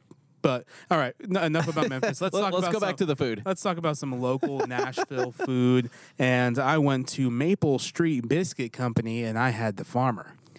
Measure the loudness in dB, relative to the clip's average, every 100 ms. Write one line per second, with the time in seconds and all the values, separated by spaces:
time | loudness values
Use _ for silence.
0 | -6 -20 _ _ -2 -2 -6 -12 0 0
1 | 0 -4 -4 0 2 0 0 0 0 0
2 | -2 -2 -2 0 0 0 0 0 0 0
3 | 0 0 -2 -2 -4 -2 -2 -2 -2 -2
4 | -4 -2 0 0 0 -2 -2 -2 -4 -4
5 | -4 -2 -4 -4 -2 2 4 4 2 -6
6 | -12 -2 2 4 2 2 2 4 4 2
7 | -2 -2 0 0 0 2 2 2 0 0
8 | 2 2 0 0 0 -4 -6 -4 0 0
9 | 0 -2 -2 0 0 0 -2 -4 -4 0
10 | 0 0 -8 -20 -20